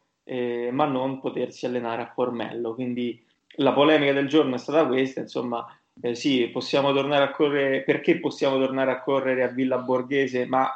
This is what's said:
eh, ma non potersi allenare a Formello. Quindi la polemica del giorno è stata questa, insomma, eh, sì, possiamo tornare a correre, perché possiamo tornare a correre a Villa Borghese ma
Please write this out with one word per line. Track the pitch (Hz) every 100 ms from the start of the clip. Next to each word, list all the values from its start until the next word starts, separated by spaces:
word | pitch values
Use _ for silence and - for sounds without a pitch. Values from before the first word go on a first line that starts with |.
| _ _
eh, | - 127 123 120 120
ma | 135 147
non | 131 135 135
potersi | 135 123 123 - 127
allenare | 123 117 113
a | 117
Formello. | - 123 117 110 117 113
Quindi | 117 123 120 120 113 _ _ _ -
la | 135
polemica | 123 151 151 139
del | 139 139
giorno | 151 135 123
è |
stata | 143 156 135
questa, | 131 135 -
insomma, | 113 131 123 117 - - _ -
eh, | 120
sì, | 117 151 127 117
possiamo | 127 - 143 139
tornare | 139 139 143
a | 139
correre, | - 147 143 135 135
perché | 151 139 - 160
possiamo | 143 - 139 135
tornare | 131 135 131
a | 127
correre | - 139 131 127
a | 120
Villa | 123 131 123
Borghese | 123 127 123 139 127 127 123
ma | 131 135